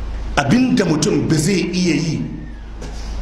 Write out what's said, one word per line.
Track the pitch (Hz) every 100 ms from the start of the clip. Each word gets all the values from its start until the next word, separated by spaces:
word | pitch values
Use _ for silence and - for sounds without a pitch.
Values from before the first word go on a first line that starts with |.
| - - - -
Abinda | 131 233 254 196
mutum | 180 151 208 156 117
ba | 156
zai | - 185 -
iya | 180 170
yi | 143 - - - - - - - - - - - -